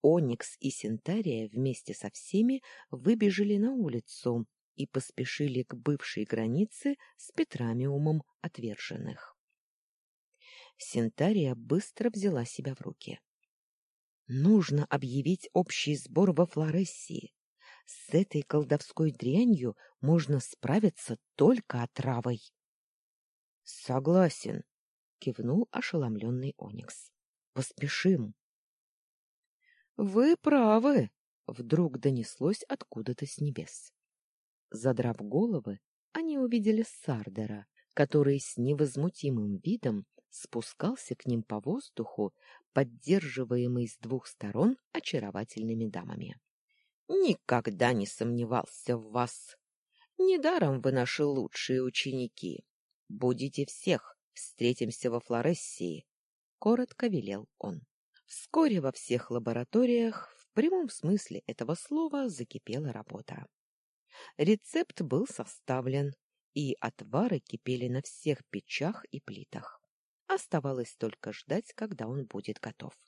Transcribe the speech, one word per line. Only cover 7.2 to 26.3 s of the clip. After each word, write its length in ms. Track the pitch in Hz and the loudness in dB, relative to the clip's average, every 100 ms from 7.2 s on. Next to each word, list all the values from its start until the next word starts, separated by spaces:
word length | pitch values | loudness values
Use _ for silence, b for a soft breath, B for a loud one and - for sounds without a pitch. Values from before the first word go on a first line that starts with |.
| - | -12
Петрамиумом 920 | - 320 - 117 117 135 143 151 156 - _ | -4 -4 -2 -2 0 -2 0 0 0 -4 _
отверженных. 960 | 170 - 117 101 - - - - - _ _ _ _ _ _ _ _ _ _ _ B B B B | -12 -8 -8 -8 -10 -8 -10 -10 -16 _ _ _ _ _ _ _ _ _ _ _ B B B B
Синтария 800 | - - 113 - 165 208 143 120 | -6 -2 -2 0 2 4 2 -2
быстро 540 | 117 165 - - 233 | 0 -2 -2 -4 -4
взяла 340 | 220 196 147 | 0 0 0
себя 320 | 120 - 135 131 | -4 -6 -8 -8
в 60 | |
руки. 400 | - - - - _ _ _ _ _ _ _ _ _ _ - | -10 -12 -14 -14 _ _ _ _ _ _ _ _ _ _ -6
«Нужно 580 | 127 156 214 170 143 143 | 2 6 6 6 2 2
объявить 640 | 139 131 131 135 185 - | -2 0 -2 0 -2 0
общий 420 | 170 175 - - 147 | 0 0 -2 -2 -2
сбор 380 | - 156 196 | -2 4 4
во 120 | 156 175 | 6 4
Флорессии. 880 | - 156 160 190 - - - - _ _ _ B B B | 2 0 2 0 -4 -12 -12 -12 _ _ _ B B B
С 280 | - - | -20 0
этой 280 | 160 196 147 | 2 2 0
колдовской 720 | - 151 135 147 - - 160 | 2 2 4 0 0 0 0
дрянью 640 | 135 123 156 247 190 123 101 b b | 2 2 4 6 4 2 -6 b b
можно 400 | 135 170 139 143 | 4 4 4 0
справиться 760 | - - - 175 208 - - 117 _ - | 0 -8 0 4 4 2 -8 -8 _ 6
только 480 | 151 247 - 123 | 6 6 2 -4
отравой». 580 | 117 - 131 123 123 117 - _ _ _ _ _ _ _ _ _ _ _ | -4 -4 -2 0 -2 -4 -6 _ _ _ _ _ _ _ _ _ _ _
«Согласен», 1000 | - - - 131 135 180 175 - 113 - - _ _ _ _ _ | -20 -16 -2 0 4 6 6 2 -6 -8 -10 _ _ _ _ _
кивнул 480 | - 117 117 160 233 | -6 -4 0 0 0
ошеломлённый 840 | - - 170 127 107 110 | -4 -2 -2 -2 -2 -4